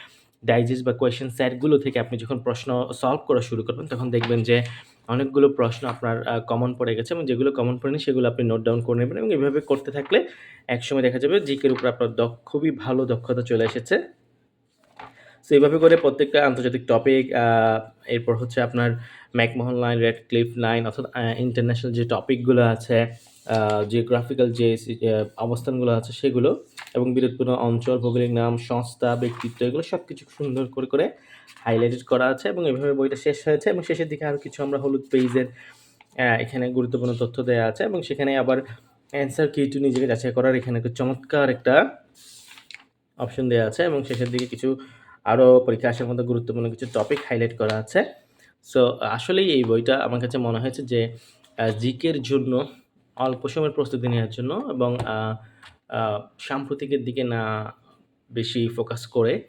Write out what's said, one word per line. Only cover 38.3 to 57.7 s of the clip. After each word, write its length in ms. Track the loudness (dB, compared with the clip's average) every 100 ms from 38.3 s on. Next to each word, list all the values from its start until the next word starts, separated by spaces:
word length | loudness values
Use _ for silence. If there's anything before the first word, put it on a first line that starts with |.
| 0
আবার 200 | 2 0 -2 -12 _ _ _
answer 340 | -4 -4 0 0 0
key 100 | -2
to 80 | 0
নিজেকে 280 | 0 2 0
যাচাই 240 | 0 -2
করার 240 | 0 2 2
এখানে 220 | 0 -4
একটা 120 | -4
চমৎকার 600 | -2 -4 -4 -2 0 2
একটা 260 | 2 4 4 4 0 _ _ -20 -20 -20 -20 -20 -20 _ _ _ -8
অপশন 320 | -8 -2 2
দেয়া 160 | 4 2
আছে 180 | 2
এবং 200 | 0 0
শেষের 260 | -2 -4 -2
দিকে 160 | -2 -4
কিছু 320 | -4 -2 -2 -6 -20 -20 -8
আরও 400 | 2 6 8 8 6
পরীক্ষা 240 | 2 0
আসার 180 | -2 -4
মতো 160 | -4
গুরুত্বপূর্ণ 460 | -2 -2 -4 -4 -4
কিছু 160 | -6 -6
টপিক 260 | -2 -2 -2 -2
হাইলাইট 300 | -2 -2 -2
করা 180 | -2 -2
আছে। 260 | 0 0 0 -4 _ _ _ _ -2
So 60 | 2 2 2
আসলেই 520 | -4 -4 -2 0 2
এই 120 | 2
বইটা 320 | 4 2 2 0
আমার 220 | 0 -2
কাছে 180 | -4 -2
মনে 220 | -2 -2
হয়েছে 240 | -4 -6
যে, 320 | -4 -2 -2 -6 _ _ _ -4
আহ, 120 | -2 0
জিকের 420 | -2 -2 -2 -2
জন্য 460 | 0 -2 0 -2 -2 -10 _ _ _ -4
অল্প 320 | -4 -2 -4
সময়ের 240 | -2 -2
প্রস্তুতি 360 | -2 -4 -2 -2
নেওয়ার 220 | 0 -2
জন্য 220 | -4 -6 -6 -6
এবং, 280 | -2 -2 -2 -4
আহ, 300 | -4 -4 -6 -12 _ -20 _ -10
আহ, 320 | -4 -2 -4 -8 -16
সাম্প্রতিকের 640 | -10 -8 -6 -8 -4 -4
দিকে 200 | -4 -4
না 500 | -2 -2 -2 -4 -8